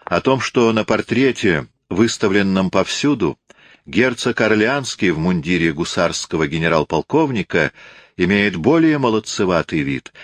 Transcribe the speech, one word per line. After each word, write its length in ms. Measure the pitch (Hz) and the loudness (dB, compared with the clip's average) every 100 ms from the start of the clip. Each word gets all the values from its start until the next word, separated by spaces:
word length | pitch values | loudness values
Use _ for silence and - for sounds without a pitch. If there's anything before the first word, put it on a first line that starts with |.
о 160 | - 87 | -2 0
том, 200 | 131 131 | 2 0
что 320 | - 127 113 | 0 2 2
на 120 | 110 | 2
портрете, 840 | 104 107 - 117 135 120 101 78 64 _ - | 0 -2 0 0 2 2 0 0 -2 _ -6
выставленном 800 | 87 113 - 107 101 98 95 92 | 0 0 0 0 2 2 0 0
повсюду, 680 | 95 92 - 143 127 82 - _ - - - - | 0 -2 -2 -2 0 -2 -4 _ -20 -20 -20 -6
герцог 540 | 80 127 120 127 - | 0 0 0 -4 0
Орлеанский 680 | 107 107 110 143 127 - 98 | 2 2 2 0 -6 -2 -2
в 80 | 80 | 0
мундире 540 | 87 87 78 90 82 | 0 -2 0 0 0
гусарского 760 | 76 85 - 82 80 - 82 76 | -2 -4 0 -2 -2 -6 -2 -2
генерал-полковника 1200 | 80 82 80 73 80 - 151 151 117 - 85 73 - - - - - | -2 0 0 0 -4 -2 -2 0 -4 -2 0 -2 -4 -20 -20 -18 -4
имеет 400 | 87 101 202 92 | 0 2 2 0
более 420 | 98 165 160 151 | 2 4 2 2
молодцеватый 840 | 123 110 - - 95 82 73 80 | 0 0 -4 -4 0 0 0 -4
вид, 300 | 69 65 - - | -4 -6 -10 -20